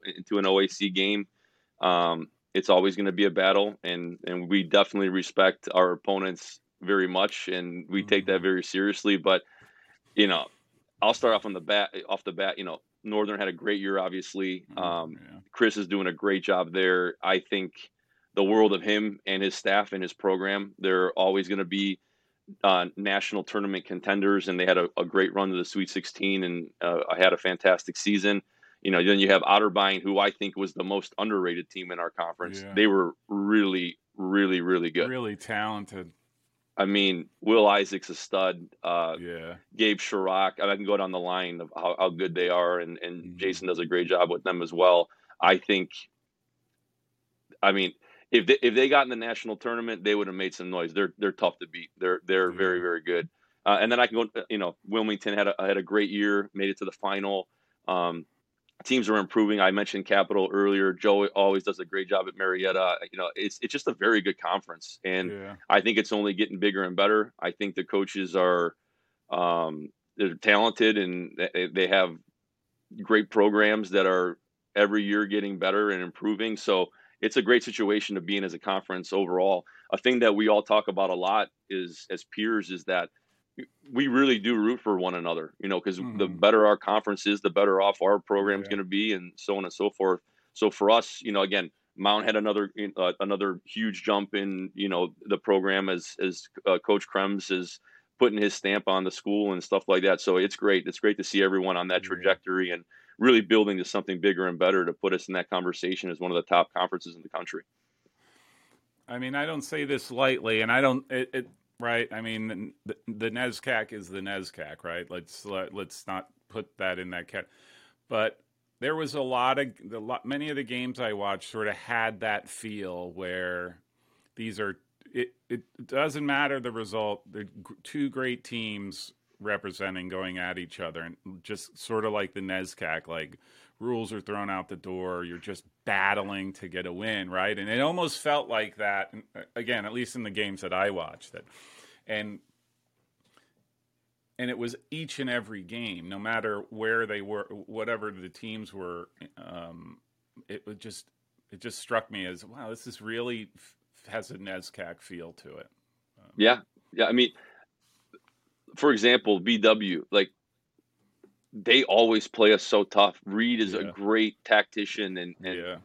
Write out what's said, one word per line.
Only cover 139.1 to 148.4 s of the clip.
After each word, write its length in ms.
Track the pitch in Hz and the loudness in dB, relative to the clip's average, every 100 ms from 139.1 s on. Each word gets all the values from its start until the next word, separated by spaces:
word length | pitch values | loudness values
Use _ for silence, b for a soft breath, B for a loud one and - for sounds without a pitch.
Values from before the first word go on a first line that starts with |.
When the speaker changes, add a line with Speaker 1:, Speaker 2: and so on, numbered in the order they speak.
| 107 - - - 120 | -12 -18 -20 -14 -10
Speaker 2:
again, 280 | 117 117 104 | -4 -4 -4
at 60 | |
least 240 | 120 117 127 | -6 -8 -8
in 80 | |
the 60 | 107 | -8
games 320 | 98 101 95 | -4 -4 -6
that 100 | 92 | -4
I 200 | 92 101 | -2 0
watched. 420 | 92 78 80 - | -2 -6 -12 -20
That, 100 | - - b b b b b - | -20 -20 b b b b b -8
and, 320 | 107 104 101 _ _ _ _ _ _ _ _ _ _ _ _ _ _ _ _ _ _ _ - | -8 -8 -12 _ _ _ _ _ _ _ _ _ _ _ _ _ _ _ _ _ _ _ -10
and 100 | 123 | -8
it 80 | 117 | -6
was 200 | 117 120 _ | -8 -10 _
each 300 | 156 151 - | -12 -10 -8
and 100 | 131 | -6
every 340 | 123 101 104 | -6 -6 -12
game, 440 | 90 117 113 87 85 | -14 -12 -10 -10 -12
no 100 | 98 | -10
matter 460 | 110 113 107 101 - | -4 -2 -2 -6 -8
where 360 | 110 110 113 110 | -6 -2 -2 -2
they 160 | 104 | -6
were, 220 | 98 104 101 104 - | -6 -8 -8 -14 -12
whatever 440 | 110 110 113 107 | -8 -6 -6 -8
the 180 | 95 90 | -12 -16
teams 440 | - | -16